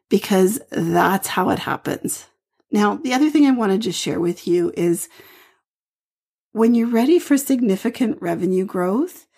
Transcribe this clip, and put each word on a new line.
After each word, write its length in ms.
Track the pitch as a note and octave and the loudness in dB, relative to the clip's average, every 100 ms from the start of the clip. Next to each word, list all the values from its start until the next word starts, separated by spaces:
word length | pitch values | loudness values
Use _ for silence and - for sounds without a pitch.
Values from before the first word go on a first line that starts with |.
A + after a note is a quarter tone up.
| - | -2
because 500 | G#3 - F#3+ F#3 A#3+ - | -2 2 2 2 0 -6
that's 580 | - E3+ F3 F3 F#3+ - | -4 0 2 2 0 -4
how 200 | - F#3 | -2 -2
it 100 | F#3 | -2
happens. 640 | C#3 - C#3+ - - - - _ _ _ - | -4 -6 -6 -6 -8 -10 -16 _ _ _ -4
Now, 220 | G#3 G#3 G3+ | 0 0 -2
the 180 | B3+ | -2
other 160 | B3+ D4+ | 0 2
thing 160 | D4+ C#4+ | 4 4
I 60 | |
wanted 300 | B3 G#3 F#3+ | 4 2 0
to 100 | F#3+ | -2
share 260 | E3 - D3+ | -6 -4 -2
with 300 | E3+ F#3 - | -4 -4 0
you 240 | F3 E3+ - | 0 0 -2
is 320 | E3+ E3+ - - - - _ _ _ _ _ _ _ _ _ _ _ | -2 -2 -6 -18 -20 -20 _ _ _ _ _ _ _ _ _ _ _
when 240 | G#3+ A3+ | 0 2
you're 140 | A#3 A#3 | 2 2
ready 320 | A3+ B3+ E4+ | 2 4 2
for 180 | - C#4 | 2 0
significant 800 | C#4 C4 A#3 F#3+ A#3 - A3+ - | 0 0 0 0 -2 -2 -2 -2
revenue 440 | F3 E3 F3 F#3 | -6 -2 0 0
growth, 640 | F#3 F#3 F3+ A3 F4+ - _ | -2 -2 -2 -2 -4 -8 _